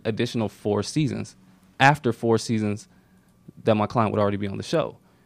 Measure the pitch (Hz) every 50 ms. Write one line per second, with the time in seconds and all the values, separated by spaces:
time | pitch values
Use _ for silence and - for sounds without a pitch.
0 | - - 110 101 117 123 - 123 110 101 - - - 110 104 104 101 - - 151
1 | 160 127 107 107 107 - - _ _ _ - _ _ _ _ - 135 139 151 147
2 | - 123 113 - - 117 113 110 - - 120 110 107 104 104 104 - - _ -
3 | _ _ _ _ _ _ _ _ _ - - - - - 110 107 107 104 - 123
4 | 113 104 101 104 104 101 101 101 104 101 98 107 101 - - 165 - 57 - -
5 | _ _ _ _ _